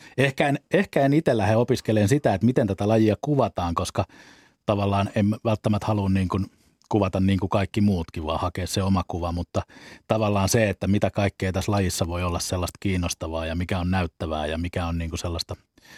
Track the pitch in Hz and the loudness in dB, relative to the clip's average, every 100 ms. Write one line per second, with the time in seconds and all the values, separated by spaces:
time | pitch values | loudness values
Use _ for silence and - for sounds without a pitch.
0 | - - 135 - 147 143 - 180 196 151 | -6 0 0 0 0 -2 0 0 2 2
1 | 139 143 160 117 98 110 123 120 - 110 | 4 4 2 2 4 2 2 0 0 2
2 | 101 147 123 98 117 127 110 95 104 113 | 4 2 2 2 2 2 0 0 2 4
3 | 110 101 - 143 107 - 87 85 87 - | 4 2 0 0 0 -2 -2 -2 -2 -4
4 | 98 - - - _ _ - 101 101 98 | -6 -8 -20 -20 _ _ -2 0 2 0
5 | 101 - 101 107 113 107 113 104 - 107 | 0 0 0 0 -2 -2 0 0 0 0
6 | 98 95 92 95 98 - _ _ - 110 | 2 2 0 -2 -6 -12 _ _ -2 0
7 | 95 92 95 98 95 107 98 - 104 92 | 2 2 2 2 0 0 0 2 2 2
8 | 82 - 78 80 90 - 87 - 95 92 | -4 -8 -6 -4 -4 -4 -4 -2 0 0
9 | - 90 85 85 - - - - - - | 0 -4 -4 -4 -6 -6 -8 -12 -20 -20
10 | - 110 107 104 95 120 104 95 95 104 | -2 0 2 2 2 2 2 0 0 2
11 | 101 - 101 - 95 92 98 101 92 - | 0 0 -2 -2 -4 -2 0 0 0 -2
12 | 87 87 90 85 - 92 85 - 101 92 | -4 -4 -4 -4 -4 -4 -4 -6 -4 -2
13 | 85 - 82 80 80 82 90 95 87 95 | -2 -6 -8 -6 -6 -4 -4 -2 0 0
14 | 87 - 85 78 76 82 87 95 85 85 | -2 -6 -6 -4 -4 -4 -4 -4 -4 -4
15 | 82 82 87 85 - - _ _ - | -6 -6 -6 -8 -8 -14 _ _ -20